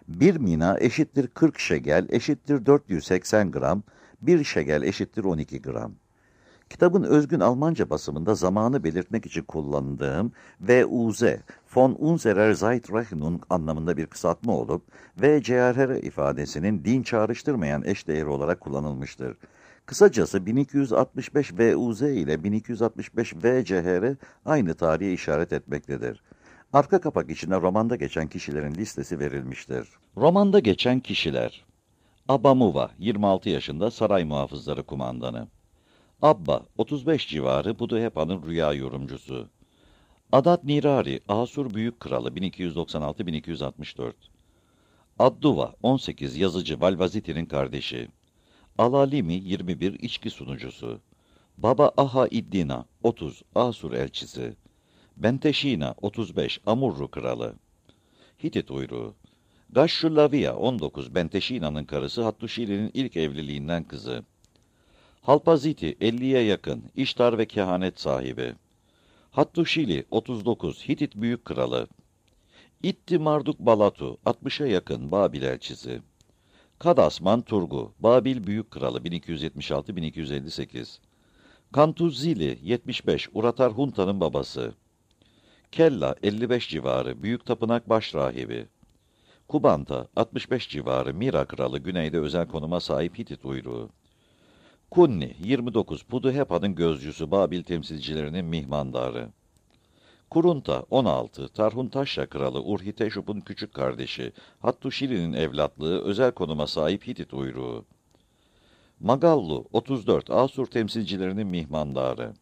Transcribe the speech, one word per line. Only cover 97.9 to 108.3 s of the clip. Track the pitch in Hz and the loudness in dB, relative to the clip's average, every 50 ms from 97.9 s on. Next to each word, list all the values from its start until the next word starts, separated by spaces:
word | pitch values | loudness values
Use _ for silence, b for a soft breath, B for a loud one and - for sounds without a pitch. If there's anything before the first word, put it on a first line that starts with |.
| 80 76 65 82 78 76 76 73 80 95 87 | -10 -10 -8 -6 -6 -4 -4 -4 -6 -6 -6
mihmandarı. | 82 82 82 69 65 73 71 71 65 62 62 64 64 58 60 58 55 - _ _ _ _ _ _ _ b b b b b b b b b b b b | -4 -4 -6 -4 -4 -4 -4 -4 -4 -4 -4 -4 -4 -6 -8 -10 -12 -16 _ _ _ _ _ _ _ b b b b b b b b b b b b
Kurunta, | - 165 165 175 165 139 - - 69 64 64 - | 2 4 4 4 2 2 0 -2 -2 -2 -2 0
on | - 131 127 | 2 2 4
altı | 98 71 64 58 55 - - 67 65 | 2 2 0 -2 -6 -8 -12 -14 -8
Tarhuntaşya | - - 110 110 104 120 131 104 - 135 139 139 - - 67 | -2 0 0 0 0 -2 -6 -4 -4 -4 -4 -4 -4 -6 -6
Kralı, | - - 71 67 65 64 69 | -6 -4 -4 -4 -2 -4 -4
Urhiteşup'un | - 80 104 95 92 101 101 - 113 104 - 101 87 - 107 101 | -4 -4 -6 -6 -6 -8 -6 -4 -4 -4 -4 -6 -8 -8 -8 -10
küçük | - - 101 - 110 - - | -10 -12 -12 -12 -12 -10 -6
kardeşi, | - 67 65 62 58 64 60 - - 64 58 - b b b b b | -4 -4 -4 -4 -4 -8 -8 -8 -8 -10 -10 -12 b b b b b
Hattuşili'nin | - 117 - - - 135 - - 139 135 123 92 85 82 | -4 -4 -2 -2 -4 -8 -6 -4 -4 -2 -2 -2 -2 -2
evlatlığı, | 64 64 80 73 65 73 76 69 - - 73 80 90 - - | -2 -2 -2 -2 0 0 -2 -2 -2 -4 -2 -2 -2 -2 -2
özel | 92 101 101 131 123 | -2 0 2 2 0
konuma | 123 - 92 76 80 73 76 | 0 -2 -4 -4 -2 -4 -4
sahip | 73 - 82 76 80 95 101 - | -4 -2 0 0 0 0 -2 -4
Hitit | 120 123 - 80 - 64 | -10 -12 -12 -12 -10 -8
uyruğu. | 67 69 65 62 64 64 62 58 57 52 _ _ _ _ _ _ _ _ _ | -8 -8 -6 -8 -8 -8 -8 -8 -10 -14 _ _ _ _ _ _ _ _ _